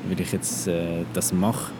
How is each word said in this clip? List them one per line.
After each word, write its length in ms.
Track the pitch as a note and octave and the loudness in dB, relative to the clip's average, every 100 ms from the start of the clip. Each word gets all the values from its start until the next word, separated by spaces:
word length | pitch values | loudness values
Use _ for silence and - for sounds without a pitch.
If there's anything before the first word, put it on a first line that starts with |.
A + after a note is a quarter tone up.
| G2 | 0
weil 120 | F2+ | 0
ich 120 | F2+ | 0
jetzt, 340 | F#2+ - - G2 | 0 -2 -2 0
äh, 380 | E2+ E2+ E2+ E2+ | 0 0 -2 -2
das 180 | F#2 - | -2 2
mache. 380 | F2+ G2+ C#3+ - | 4 4 2 -4